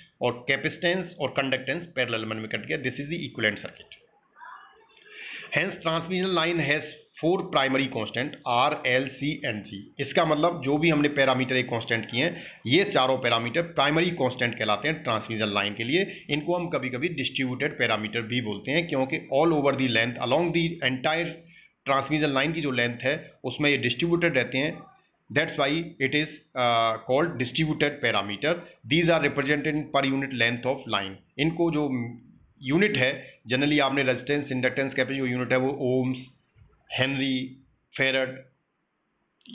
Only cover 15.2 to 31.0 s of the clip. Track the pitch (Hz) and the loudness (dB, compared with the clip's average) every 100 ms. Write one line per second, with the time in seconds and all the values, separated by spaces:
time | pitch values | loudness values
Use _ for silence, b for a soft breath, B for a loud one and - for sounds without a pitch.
15.2 | 110 110 107 101 101 101 117 170 196 - | -2 -2 0 0 -2 -2 0 0 0 -6
16.2 | - 147 151 180 170 143 127 123 170 147 | -4 -2 0 -2 -2 -4 -4 -4 -4 -4
17.2 | 123 - 131 123 147 151 117 107 107 117 | -4 -2 -4 -2 -4 0 0 0 -2 -4
18.2 | 110 123 107 98 123 156 170 139 131 160 | -4 -4 -2 -4 -2 -2 0 0 0 -4
19.2 | - 135 165 151 139 127 131 113 120 117 | -2 2 2 4 2 2 2 2 0 -2
20.2 | 120 147 175 170 165 - 127 131 156 160 | 0 2 2 0 0 0 -2 0 0 -2
21.2 | 165 - - B B B 139 135 131 151 | -4 -8 -18 B B B 0 0 2 0
22.2 | 147 135 147 165 147 120 120 120 131 156 | 2 2 0 0 0 2 0 0 -2 -2
23.2 | - - 131 123 147 135 120 - 170 170 | -6 -12 -8 0 2 2 0 0 0 2
24.2 | 170 135 120 127 151 - - b b b | 2 2 0 0 -2 -4 -14 b b b
25.2 | - 123 165 - 139 160 170 - 135 147 | -4 0 0 0 0 0 -4 -2 0 0
26.2 | 156 - _ 131 120 117 113 110 - 131 | -2 -6 _ 0 2 4 2 0 0 2
27.2 | 165 120 123 - 156 147 147 147 120 107 | 2 0 -2 0 0 2 0 0 0 0
28.2 | 101 101 143 170 - B 113 156 170 165 | -2 -2 -2 -2 -6 B 0 2 4 4
29.2 | 143 143 135 147 156 151 143 139 135 135 | 2 0 0 0 0 -2 0 0 2 0
30.2 | 139 123 117 120 123 143 - 104 | -2 0 2 2 -2 -4 -2 -4